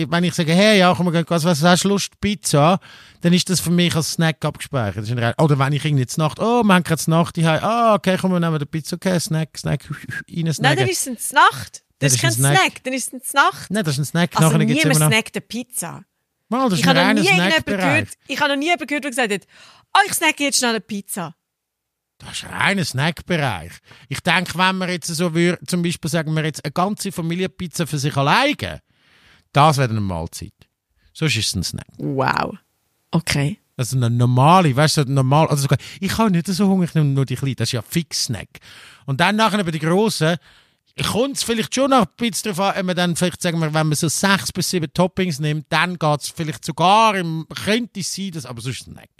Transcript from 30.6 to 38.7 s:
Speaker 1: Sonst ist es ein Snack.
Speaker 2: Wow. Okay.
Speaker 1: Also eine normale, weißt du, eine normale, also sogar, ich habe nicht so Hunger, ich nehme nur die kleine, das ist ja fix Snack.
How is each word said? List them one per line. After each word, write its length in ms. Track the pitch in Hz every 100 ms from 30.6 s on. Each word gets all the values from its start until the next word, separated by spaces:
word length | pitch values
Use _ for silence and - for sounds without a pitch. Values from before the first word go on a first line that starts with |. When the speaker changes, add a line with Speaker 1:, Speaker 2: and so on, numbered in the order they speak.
| _ _ _ _ _
Speaker 1:
Sonst 220 | - 160 113
ist 140 | 101
es 60 | 98
ein 80 |
Snack. 220 | 82 - - -
Speaker 2:
Wow. 580 | 147 135 131 - - 202 _ _ _ _ -
Okay. 480 | 165 - 143 139 208 _ -
Speaker 1:
Also 220 | 117 131
eine 120 | 120
normale, 680 | 120 120 123 143 185 165 123
weißt 220 | 151 -
du, 40 |
eine 100 | 127
normale, 400 | 139 131 143 160
also 100 | 147
sogar, 160 | 135 135 - -
ich 180 | 190 -
habe 140 | 226
nicht 160 | 170 165
so 200 | 180 202
Hunger, 180 | 190 175
ich 100 | 160
nehme 100 | 147
nur 180 | 135 135
die 80 | 127
kleine, 180 | 139
das 140 | 123 113
ist 40 |
ja 100 | 120
fix 400 | - 170 160 - -
Snack. 240 | 98 82 - -